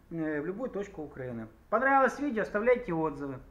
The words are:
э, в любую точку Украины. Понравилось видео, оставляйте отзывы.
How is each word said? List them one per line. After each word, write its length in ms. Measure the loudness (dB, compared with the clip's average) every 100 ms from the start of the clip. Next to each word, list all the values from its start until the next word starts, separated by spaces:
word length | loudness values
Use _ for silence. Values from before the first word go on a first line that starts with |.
| -10
э, 300 | -6 -4 -2
в 60 | -4
любую 240 | -6 -6
точку 320 | -6 -8 -10
Украины. 460 | -12 -10 -10 -8 -10 -16 -2
Понравилось 500 | 2 6 6 6 2
видео, 240 | -2 0
оставляйте 500 | 0 2 4 4 2
отзывы. 480 | -2 -2 -2 -8 -8 -12